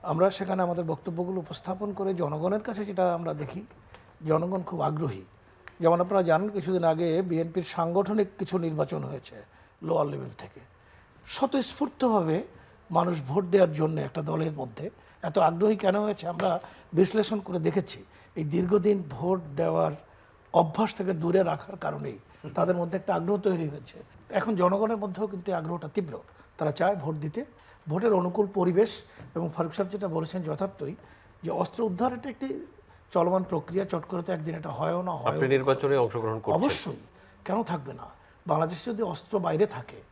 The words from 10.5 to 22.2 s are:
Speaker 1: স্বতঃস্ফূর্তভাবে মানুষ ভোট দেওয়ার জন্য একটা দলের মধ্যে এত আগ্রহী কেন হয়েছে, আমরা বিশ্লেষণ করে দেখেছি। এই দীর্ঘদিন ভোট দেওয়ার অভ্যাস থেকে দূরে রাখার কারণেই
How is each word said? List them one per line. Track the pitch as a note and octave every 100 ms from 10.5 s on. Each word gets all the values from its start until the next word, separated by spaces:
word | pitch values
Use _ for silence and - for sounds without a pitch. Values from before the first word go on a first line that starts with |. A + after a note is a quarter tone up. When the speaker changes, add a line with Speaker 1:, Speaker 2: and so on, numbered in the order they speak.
| - - _ - - _ - - -
Speaker 1:
স্বতঃস্ফূর্তভাবে | C4+ C#4 - - D4 - B3+ G#3+ D#3+ D#3+ B3+ - - - _ E3
মানুষ | F3 E3 C3
ভোট | D#3+ F3+
দেওয়ার | F#3+ F3 D3+
জন্য | D#3 D#3 C#3
একটা | D#3+ D#3
দলের | D#3+ D#3+ D3
মধ্যে | B2 A2 G3+ - - - -
এত | F#3+ E3
আগ্রহী | E3+ G#3 G#3 G3
কেন | G3 G#3
হয়েছে, | G3+ E3
আমরা | E3+ F#3+ E3 - - - E3
বিশ্লেষণ | F#3+ G#3+ G#3 G#3+ F#3+
করে | F3+ D#3+
দেখেছি। | F#3 - - - - - -
এই | D3+
দীর্ঘদিন | F3 F3+ G3+ G3 G3+ D#3 B2
ভোট | E3+ F#3 D#3 C#3
দেওয়ার | E3 E3 D#3+ D3+ - - - _ _ E3+
অভ্যাস | E3 F3 A3 -
থেকে | F#3 F3
দূরে | E3+ F#3 E3+
রাখার | D#3 - G3 D#3
কারণেই | D3 C#3+ G2+